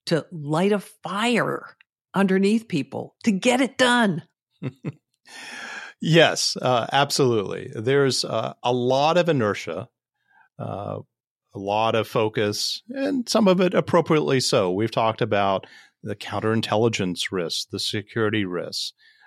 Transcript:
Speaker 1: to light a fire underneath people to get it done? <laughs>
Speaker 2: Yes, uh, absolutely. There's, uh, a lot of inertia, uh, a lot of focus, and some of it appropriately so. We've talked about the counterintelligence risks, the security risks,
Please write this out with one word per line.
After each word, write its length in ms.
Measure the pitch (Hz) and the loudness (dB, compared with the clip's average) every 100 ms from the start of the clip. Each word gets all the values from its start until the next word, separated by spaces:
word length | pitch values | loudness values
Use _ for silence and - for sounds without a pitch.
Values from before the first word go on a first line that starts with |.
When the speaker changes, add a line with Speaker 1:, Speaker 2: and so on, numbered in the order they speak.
| - | -2
Speaker 1:
to 180 | 160 - | -2 -2
light 400 | 165 143 156 196 | -10 -2 0 2
a 80 | 208 | 0
fire 960 | - - 160 196 233 226 147 135 - - _ _ _ | -4 -16 -10 -4 0 0 0 -4 -8 -20 _ _ _
underneath 540 | 185 196 190 196 226 220 | 0 2 2 2 2 0
people 480 | 160 - 117 120 _ | -4 -4 -8 -12 _
to 80 | - | -2
get 300 | 190 247 247 | 0 2 2
it 160 | 269 - | 0 2
done? 460 | 254 240 214 160 - _ _ - | 2 4 2 0 -8 _ _ -12
<laughs> 100 | 135 - - - _ _ - - - - - - - - | -12 -10 -12 -12 _ _ -20 -18 -16 -16 -14 -14 -16 -6
Speaker 2:
Yes, 560 | 170 160 139 85 - - | 4 6 6 4 -4 -2
uh, 280 | 131 123 - | 0 0 2
absolutely. 800 | 135 143 - 135 113 95 90 - - | 0 2 2 2 2 -2 -8 -10 -6
There's, 500 | 110 139 139 123 - | 0 2 2 0 -4
uh, 280 | 120 117 - | -4 -4 -4
a 100 | 123 | -2
lot 440 | 123 123 131 147 170 | 0 0 2 2 2
of 120 | 170 | 2
inertia, 600 | 147 107 95 - 82 - _ _ _ _ _ _ - | 2 0 -2 -6 -10 -10 _ _ _ _ _ _ -12
uh, 420 | 113 98 104 101 - _ _ _ _ | -10 -8 -8 -10 -12 _ _ _ _
a 60 | 107 | -10
lot 340 | 98 107 113 | -2 0 2
of 140 | 110 104 | 0 0
focus, 760 | 123 110 117 104 104 - - - | 0 0 0 -2 -2 -6 -8 -10
and 400 | 269 277 269 240 | -6 -4 -4 0
some 180 | 226 202 | 2 4
of 140 | 185 | 4
it 140 | 180 180 | 2 0
appropriately 640 | - 175 160 156 147 135 | 2 2 4 2 2 0
so. 320 | - 131 92 | 2 2 2
We've 180 | 92 113 | 0 0
talked 320 | - 113 110 | 2 0 0
about 460 | 113 104 98 95 - - - _ | 0 2 2 0 -4 -20 -20 _
the 140 | 107 101 | -12 -10
counterintelligence 1160 | - 101 110 113 107 107 117 110 95 87 - | -8 -4 0 0 0 2 2 0 -4 -4 -4
risks, 340 | 95 80 - - | -4 -4 -6 -8
the 140 | 98 | -6
security 680 | - 107 - 117 107 107 92 | -6 -6 -6 -2 0 0 -2
risks, 480 | 87 80 - - - _ _ | -4 -6 -8 -10 -12 _ _